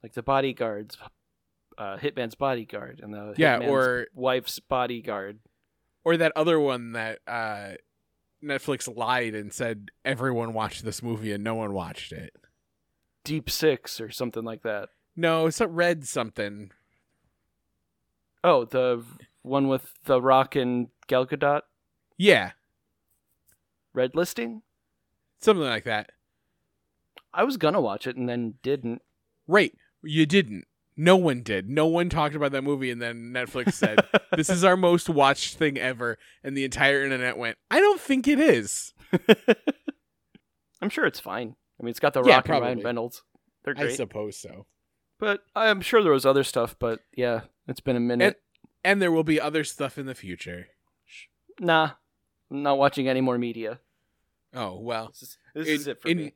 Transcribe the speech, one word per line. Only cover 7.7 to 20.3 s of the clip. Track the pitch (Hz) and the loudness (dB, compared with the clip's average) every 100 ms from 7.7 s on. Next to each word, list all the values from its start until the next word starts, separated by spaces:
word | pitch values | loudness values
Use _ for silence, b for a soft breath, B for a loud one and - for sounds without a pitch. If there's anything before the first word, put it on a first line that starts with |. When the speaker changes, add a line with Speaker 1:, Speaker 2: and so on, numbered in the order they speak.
| 92 _ _ _ _ _ _ | -16 _ _ _ _ _ _
Speaker 2:
Netflix | 147 139 - 135 - 113 | -8 -6 -4 -6 -6 -6
lied | 117 127 117 | -2 0 -2
and | 107 104 | -6 -10
said | - 120 107 101 _ | -6 -6 -6 -14 _
everyone | 131 127 131 120 98 | -6 -4 -2 -2 -4
watched | 110 107 - | -6 -6 -8
this | 110 98 | -10 -8
movie | 120 117 110 | -6 -6 -4
and | 101 | -6
no | 107 | -4
one | 113 107 | -4 -4
watched | 98 82 - - | -6 -8 -12 -14
it. | - - _ _ _ _ _ _ _ _ _ | -16 -16 _ _ _ _ _ _ _ _ _
Speaker 1:
Deep | - 151 - | -8 -8 -6
Six | - 160 135 - - | 0 2 0 -6 -12
or | 110 | -12
something | - 123 113 | -8 -8 -6
like | 113 113 | -10 -8
that. | 117 104 101 _ _ | -6 -6 -8 _ _
Speaker 2:
No, | - 165 165 160 | -2 0 2 0
it's | - | 0
a | 220 | -2
Red | 165 175 165 135 | 2 0 0 -4
something. | 139 110 - 104 104 98 _ _ _ _ _ _ _ _ _ _ _ _ _ _ _ _ _ | -6 -6 -6 -8 -8 -18 _ _ _ _ _ _ _ _ _ _ _ _ _ _ _ _ _
Speaker 1:
Oh, | 175 147 | 4 4
the | 117 127 127 120 117 - - _ | 2 0 0 0 -6 -20 -20 _
one | 127 139 135 | -2 0 2
with | 131 - - - | 0 -4 -16 2
The | 127 | 2
Rock | 127 | 6